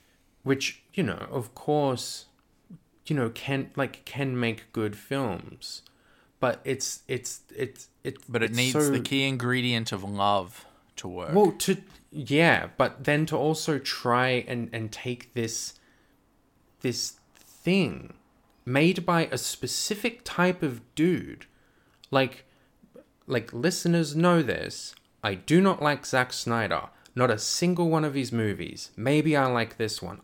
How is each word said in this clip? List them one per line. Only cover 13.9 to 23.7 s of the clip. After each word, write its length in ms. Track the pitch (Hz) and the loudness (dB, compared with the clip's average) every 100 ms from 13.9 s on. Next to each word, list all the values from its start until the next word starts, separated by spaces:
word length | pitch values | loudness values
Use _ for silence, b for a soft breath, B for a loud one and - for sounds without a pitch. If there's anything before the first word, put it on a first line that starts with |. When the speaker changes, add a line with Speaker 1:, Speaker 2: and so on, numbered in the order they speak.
| - 123 123 127 123 - | -4 0 2 2 0 -2
Speaker 1:
and, 220 | 120 117 | -6 -6
and 180 | 117 110 | -6 -8
take 440 | - 127 123 - | -8 -8 -8 -8
this, 400 | 123 113 - - b b b b b _ _ _ _ _ _ | -6 -4 -6 -10 b b b b b _ _ _ _ _ _
this 360 | 127 117 - - _ | -4 -4 -8 -10 _
thing 800 | - - - 170 196 139 67 - - _ _ _ _ | -20 -20 -6 0 2 2 -4 -14 -20 _ _ _ _
made 400 | - 135 165 180 | -2 4 4 4
by 220 | 175 170 160 | 2 2 0
a 100 | 123 | -2
specific 840 | - - - - - 208 254 - | -6 -6 -6 -4 -4 -4 -4 -6
type 380 | - - 180 180 | -8 2 2 2
of 180 | 151 117 - | -4 -4 -8
dude, 500 | - 170 151 67 58 - b b b b b - | 0 2 2 -4 -14 -20 b b b b b -2
like, 360 | 135 127 - b b b b _ - _ _ - | 2 2 -2 b b b b _ -20 _ _ -4
like, 260 | 123 113 | -2 -2
listeners 640 | 117 160 | 0 0